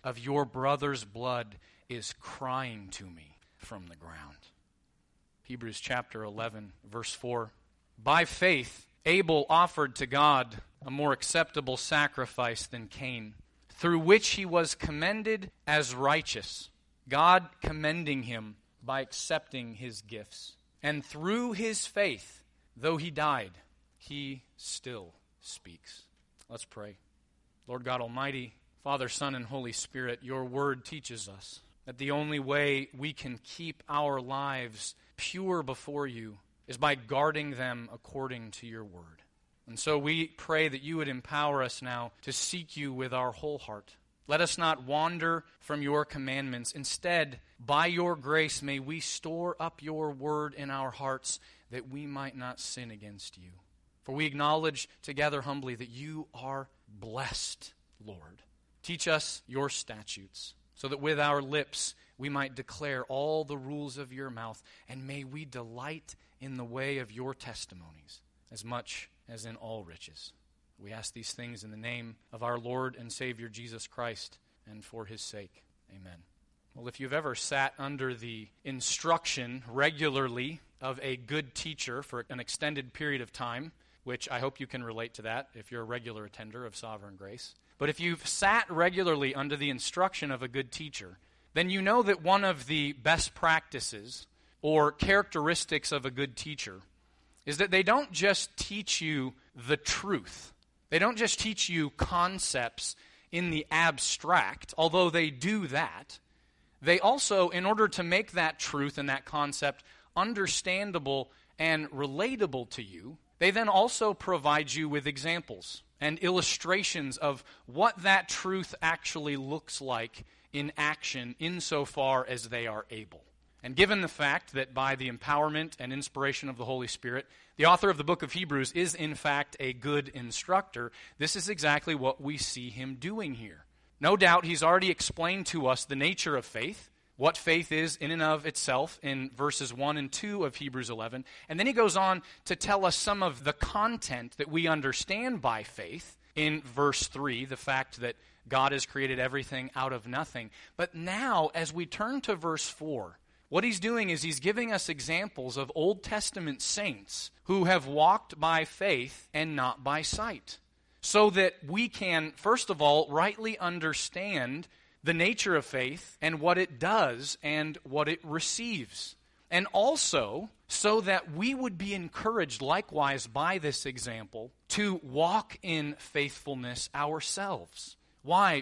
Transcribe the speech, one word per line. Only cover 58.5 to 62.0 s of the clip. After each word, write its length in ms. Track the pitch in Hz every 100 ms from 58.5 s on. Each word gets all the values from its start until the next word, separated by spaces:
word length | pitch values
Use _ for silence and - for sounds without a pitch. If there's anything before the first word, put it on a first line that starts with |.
| _ _ _
Teach 240 | - 170 175
us 340 | 156 - - -
your 220 | 131 139
statutes, 840 | - - 107 101 - 98 - - - _ -
so 120 | 135
that 140 | 139
with 180 | 147 147
our 220 | 147 143
lips 540 | 135 147 - - - -